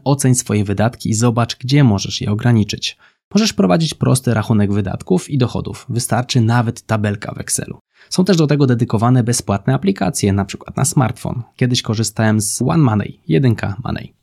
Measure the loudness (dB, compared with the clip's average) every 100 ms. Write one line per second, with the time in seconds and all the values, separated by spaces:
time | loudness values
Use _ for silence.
0 | -2 0 2 0 0 -2 0 0 0 -2
1 | -4 0 2 2 -2 -4 0 4 4 2
2 | -2 -6 -4 0 2 2 0 -4 -10 -12
3 | _ _ _ -2 0 0 2 2 0 0
4 | 0 0 0 -2 2 2 2 0 -4 -8
5 | -2 -2 0 -2 -2 -2 -8 -12 -8 -6
6 | -2 -4 0 0 2 2 0 -6 -4 -2
7 | -2 -4 -8 -12 -8 -8 -8 -14 _ _
8 | _ 0 2 4 4 4 4 2 2 2
9 | 4 4 2 -2 -2 -2 0 0 0 0
10 | -2 0 0 0 -2 -8 -10 -4 0 0
11 | 0 -2 -8 -8 -12 -2 0 0 -2 -2
12 | -2 0 2 2 -2 -2 0 2 2 2
13 | -2 -10 -2 2 2 2 -4 -6 -8 -8
14 | -10 _